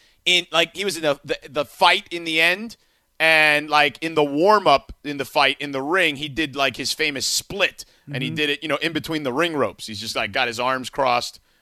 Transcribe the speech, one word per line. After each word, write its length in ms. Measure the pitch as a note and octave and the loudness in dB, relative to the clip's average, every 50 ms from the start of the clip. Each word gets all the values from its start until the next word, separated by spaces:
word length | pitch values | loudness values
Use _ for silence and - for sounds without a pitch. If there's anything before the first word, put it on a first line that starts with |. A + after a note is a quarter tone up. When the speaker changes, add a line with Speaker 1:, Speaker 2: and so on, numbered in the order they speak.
| _ _ _ _ - | _ _ _ _ 0
Speaker 1:
in, 240 | F3 F3+ F3+ F3 - - | 2 2 2 2 0 0
like, 200 | D#3+ E3+ E3 - | 0 0 0 -2
he 120 | E3+ G3+ | -4 -4
was 100 | G3+ E3 | -4 -4
in 60 | E3 | -2
the, 180 | D#3+ D3+ C#3+ - - | 0 -2 -2 -2 -2
the, 120 | D3 D#3 - - - | -6 -6 -6 -8 -8
the 160 | C3+ D3 C#3+ | -4 -4 -4
fight 400 | - - - F#3+ F3 F3+ G3 G3+ - | -4 -2 2 4 4 4 2 0 -6
in 140 | E3+ F3 E3+ | -10 -10 -6
the 160 | E3 D#3+ D#3+ | -2 0 2
end, 380 | D#3+ E3+ F3+ G3 A3 A#3 - - _ _ _ _ _ _ _ - | 2 2 2 0 -4 -10 -14 -18 _ _ _ _ _ _ _ 2
and, 500 | D#3 D#3+ D#3+ D#3 D#3 D3+ D3 D3 D3+ D3+ | 4 6 6 6 6 6 4 2 0 2
like, 280 | D3 D3 D3 D3 - - | 4 4 4 4 2 -2
in 140 | D#3 D#3+ E3 | -6 -2 2
the 80 | D3+ D3 | 2 2
warm-up 720 | C#3+ C#3 D3 E3+ G3+ G#3+ G#3 F#3+ E3 C#3 C3+ - - - _ - | 2 2 4 6 6 6 6 6 6 4 4 2 -2 -20 _ -10
in 140 | D3 C#3+ C#3+ | -8 -6 -6
the 80 | C3+ | -6
fight 320 | - - D#3 C#3 C3+ C#3+ - | -4 0 2 2 2 2 0
in 140 | D3 D3 C#3 | -6 -8 -6
the 80 | C3+ | -6
ring, 340 | C3+ D3 E3+ F#3+ F3 D#3+ D3 | -4 -2 0 0 0 0 -2
he 140 | C3 D3+ D#3 | -4 -8 -8
did, 260 | C3+ D#3+ D#3+ D3 B2+ | -4 -4 -4 -4 -2
like, 220 | C#3 C#3 C3+ A#2 - | -2 -2 -2 -2 -4
his 160 | C3+ A#2+ - | -6 -6 -4
famous 320 | - D#3 D3+ C#3+ C3 A2+ | -2 -4 -4 -4 -4 -4
split, 580 | - - - - - F3+ G3 F#3 D3 - - - _ _ _ _ | -4 -4 -4 -6 -6 -6 -6 -6 -6 -8 -14 -20 _ _ _ _
and 180 | - C#3+ B2+ B2+ | -12 -10 -8 -6
he 60 | B2+ | -6
Speaker 2:
Mm-hmm. 60 | D#3+ | -4
Speaker 1:
did 140 | D#3 D3+ D3 | -2 -2 -2
it, 140 | C#3+ D3 - | -2 -4 -4
you 60 | D#3 | -6
know, 80 | C#3+ D3 | -4 -4
in 160 | D3 E3 E3 | -4 -4 -4
between 300 | D3+ - - D#3+ D3+ D3+ | -6 -6 -6 -6 -6 -4
the 100 | C3 A#2+ | -4 -2
ring 240 | C#3 E3+ E3+ D#3+ C#3+ | -2 -2 -2 0 -2
ropes. 300 | B2 G2+ F2+ - - - | -2 -2 -4 -6 -12 -12
He's 120 | A2 G2+ | -12 -10
just, 160 | G#2+ A2 - | -10 -8 -6
like, 160 | C3 A#2 G#2+ | -4 -4 -4
got 160 | G2 C3+ B2+ A#2+ | -2 -2 -2 -2
his 120 | A2+ A2+ | -2 -2
arms 300 | A#2+ B2+ C3 C3 B2+ - | -2 -2 -2 -2 -4 -6
crossed, 520 | - - C3+ B2+ A#2+ A#2+ A#2 - - - _ _ _ _ | -4 0 0 2 2 0 0 -4 -10 -16 _ _ _ _